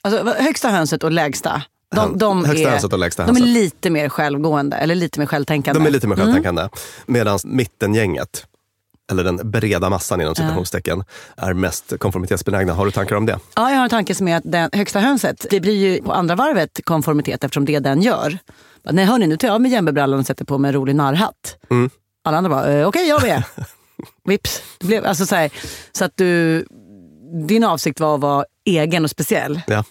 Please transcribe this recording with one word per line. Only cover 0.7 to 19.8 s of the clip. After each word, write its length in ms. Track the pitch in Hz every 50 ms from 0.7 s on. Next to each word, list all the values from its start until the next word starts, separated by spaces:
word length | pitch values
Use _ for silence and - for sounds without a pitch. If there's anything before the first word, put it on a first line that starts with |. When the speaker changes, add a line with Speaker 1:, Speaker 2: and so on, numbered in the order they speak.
| 202 180 160 135 165 - -
Speaker 1:
och 80 | 160
lägsta, 500 | 160 170 156 147 131 - - - - 143 147 _ _ _ _ _ -
de, 40 | 208
Speaker 2:
Hön-, 180 | 220 196 -
Speaker 1:
de 280 | 190 - 104 98 180 -
Speaker 2:
högsta 220 | 147 147 160 156
Speaker 1:
är, 40 | 135
Speaker 2:
hönset 220 | 123 104 - 98 -
och 60 | 90
lägsta 240 | 90 85 - - 87
Speaker 1:
de 40 | 226
är 40 | 247
Speaker 2:
hönset. 140 | 247 247 240
Speaker 1:
lite 400 | 240 233 208 165 - _ - 185
mer 200 | 165 147 147 147
självgående 680 | - - 156 147 143 139 151 156 151 147 143 143 -
eller 180 | - 151 156 170
lite 240 | 180 175 156 - 147
mer 80 | 147
självtänkande. 520 | 139 165 147 139 - 156 143 135 151 143 156
Speaker 2:
De 80 | 156
är 40 | 151
lite 160 | 139 131 117
mer 80 | 107 98
Speaker 1:
Mm. 100 | 92 98
Speaker 2:
självtänkande. 440 | 110 123 143 - 92 87 82 82 101 - - - - - - -
Medans 400 | - 127 120 110 104 101 95 -
mittengänget, 1000 | - 117 131 120 - _ _ 110 101 104 113 110 95 80 67 71 - - - - _ _ _ _ _ _ _ _ _ _ _ _ -
eller 120 | 98 92 87
den 280 | 92 90 92 110 110
breda 380 | 104 113 107 107 101 85 92 92
massan 320 | 98 87 - - 101 90
inom 120 | 80 78 80
Speaker 1:
Ja. 60 | - -
Speaker 2:
citationstecken, 600 | - 80 92 87 - - - - - 82 92 98 _ - - - - -
är 160 | - - 95 90
mest 400 | 92 92 87 82 - - - - -
konformitetsbenägna. 760 | - 101 - 90 92 92 101 90 - - 98 98 95 90 82
Har 120 | 95 98
du 60 | 101
tankar 240 | - 107 101 - 104
om 100 | 104 110
det? 140 | 110 98 95 - _ -
Speaker 1:
Ja, 140 | 220 226 254
jag 80 | 277
har 60 | 269 -
en 60 | -
tanke 260 | 233 226 190 - 190
som 120 | - 196
är 100 | 175 170
att 60 | 165 -
den 240 | 160 160 170 165 - -
högsta 260 | 208 202 - - 202
hönset, 460 | 202 262 285 233 - 139 - _ - -
det 100 | 202 190
blir 160 | 165 196 214
ju 260 | 196 196 190 185 -
på 100 | - - -
andra 220 | 180 175 160 175
varvet 440 | 180 262 311 302 180 156 - _ - -
konformitet 600 | - 170 156 143 - 151 147 147 - - - -
eftersom 220 | 131 - 147 139
det 140 | 139 147 147
den 220 | 131 143 139 156
gör. 360 | 196 247 - - - 151 170 185 _ - - _ - _ _ _ _
Bara, 80 | -
"Nej, 140 | - 185 190
hörni, 220 | 190 247 247 202
nu 100 | 156 156
tar 100 | 160 -
jag 80 | 233 202
av 60 | 226
mig 100 | 247 262
jämmebrallan 480 | 254 220